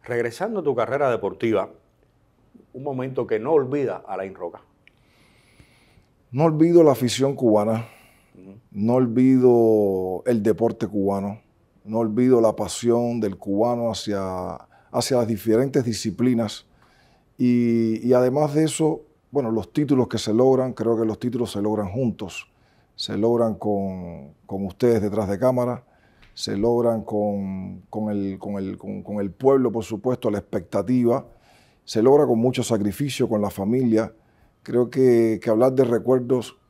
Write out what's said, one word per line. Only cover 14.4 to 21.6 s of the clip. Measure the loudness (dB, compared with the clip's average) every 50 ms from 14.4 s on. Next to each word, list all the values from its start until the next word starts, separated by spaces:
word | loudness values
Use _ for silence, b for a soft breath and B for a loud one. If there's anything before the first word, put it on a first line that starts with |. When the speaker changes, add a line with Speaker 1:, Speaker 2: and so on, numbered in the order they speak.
| -10 -10 -12 -14 -18 b b b b b
Speaker 2:
hacia | -6 -4 -2 0 0
las | 0 0
diferentes | -2 -4 -4 0 0 2 2 0 0 -2 -2 -2
disciplinas | -2 -6 -6 -6 -8 -4 0 0 0 0 0 -2 -4 -8 -14 _ b b b b b b b b b b b b _ _
y, | -2 0 2 2 2 2 2 0 0 0 0 -2 -2 2
y | 2 4
además | 4 4 2 2 0 -2 0 0
de | 0 0
eso, | 0 0 0 -2 -2 -2 -4 -10 _ _ _ _ _
bueno, | -4 -4 -2 -2
los | -2 -4 -4 -4 _
títulos | -4 0 2 2 2 2
que | 0 -2
se | -6 -2 0 2
logran, | 4 4 4 4 2 0 -4
creo | -6 -4 -2 -2 0
que | 0 0
los | -2 -4 -4
títulos | -6 -6 -4 -4 -6 -4
se | -4 -4